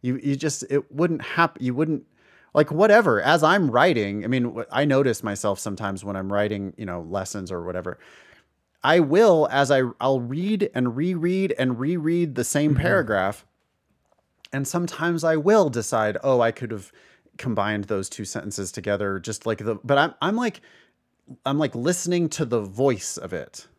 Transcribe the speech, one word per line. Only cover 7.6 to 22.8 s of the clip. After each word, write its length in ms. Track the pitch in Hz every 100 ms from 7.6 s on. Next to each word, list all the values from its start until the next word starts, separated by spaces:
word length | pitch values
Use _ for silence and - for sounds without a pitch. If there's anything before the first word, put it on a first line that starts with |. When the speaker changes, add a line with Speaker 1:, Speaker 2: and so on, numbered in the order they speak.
Speaker 1:
whatever, 360 | 85 90 90 90 - - - _ _ _ _ _ 135
I 140 | 170
will, 480 | 151 165 226 165 147
as 220 | 135 139
I, 120 | 139 127 -
I'll 180 | 131 135
read 500 | 120 139 190 214 196 127
and 200 | 123 117
reread 580 | 170 180 170 185 190 -
and 220 | 131 120
reread 560 | 135 175 151 170 170 131
the 80 |
same 280 | - 147 151
Speaker 2:
Mm-hmm. 80 | 135
Speaker 1:
paragraph. 640 | 170 196 123 104 92 - _ _ _ _ _ _ _ _ _ _ -
And 160 | 135 139
sometimes 560 | 175 175 - 170 170
I 140 | 165 160
will 320 | 156 220 170
decide, 480 | 120 113 117 107 101
"Oh, 200 | 139 127
I 100 | 117
could 180 | 113 120
have 200 | 107 92 _ _ _ _ _
combined 480 | 127 107 101 107 98
those 240 | 101 95
two 160 | - 104
sentences 460 | 110 104 101 95
together," 460 | - 101 101 101 95
just 260 | 87 107 -
like 140 | 110
the, 160 | 107 107 127
but 120 | 139
I'm, 160 | 160 -
I'm 140 | 165 220
like, 240 | 240 - _ _ _ _ _ _ _ 127 -
I'm, 120 | 139
like, 160 | 151
listening 540 | 117 127 175 175 175 165
to 120 | - 139
the 140 | 117
voice 560 | 101 98